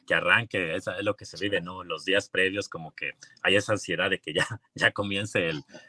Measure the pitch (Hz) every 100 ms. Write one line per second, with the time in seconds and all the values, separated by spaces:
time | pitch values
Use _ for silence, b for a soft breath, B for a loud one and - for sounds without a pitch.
0 | - 82 80 104 117 101 85 90 92 92
1 | 104 101 101 82 101 98 85 92 87 78
2 | 90 98 - 92 95 101 - 87 80 -
3 | 67 - b b 92 98 107 107 - 85
4 | 95 92 80 80 - 113 _ - 120 -
5 | 101 98 104 104 85 76 - B